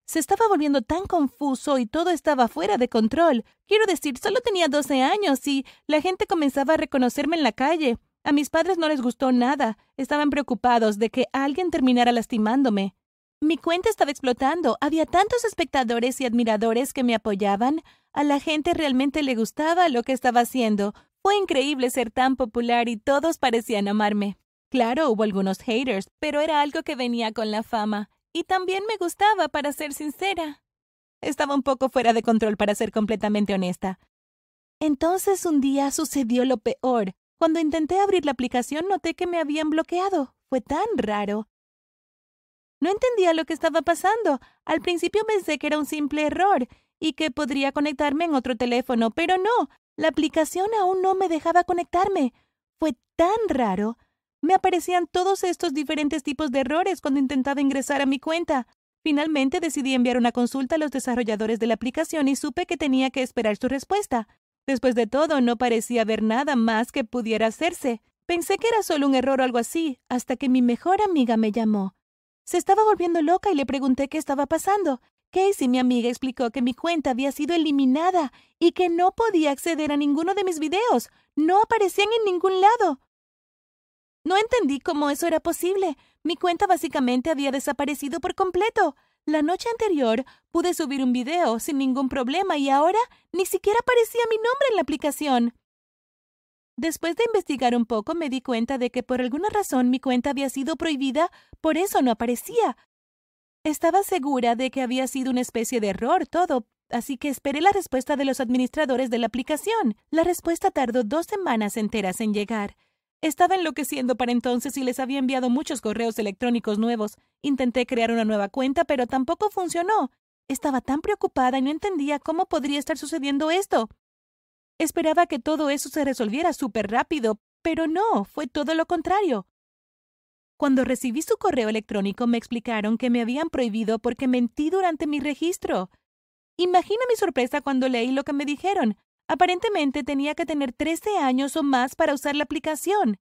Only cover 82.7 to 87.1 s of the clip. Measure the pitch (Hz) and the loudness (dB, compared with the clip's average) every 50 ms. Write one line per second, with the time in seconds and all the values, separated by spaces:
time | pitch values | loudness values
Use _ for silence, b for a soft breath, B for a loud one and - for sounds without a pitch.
82.7 | 453 - 427 349 277 - _ _ _ _ _ _ _ _ _ _ _ _ _ _ | 6 6 2 2 0 -2 _ _ _ _ _ _ _ _ _ _ _ _ _ _
83.7 | _ _ _ _ _ _ _ _ _ _ - 294 370 403 440 466 - 494 392 262 | _ _ _ _ _ _ _ _ _ _ -4 0 2 2 2 2 2 2 2 2
84.7 | 277 269 - - 330 294 294 285 285 - - 339 320 311 - 330 330 - - 349 | -2 -2 -2 -4 -2 0 0 -2 -2 -2 -2 0 0 0 0 -2 -4 -2 -2 -2
85.7 | 392 392 381 349 269 b b b b b b 302 339 - - 359 349 330 403 370 | 0 0 0 -2 -4 b b b b b b -6 -6 -2 -2 -2 0 0 2 2
86.7 | 370 320 - 302 254 302 254 247 | 2 2 0 -4 -2 0 0 0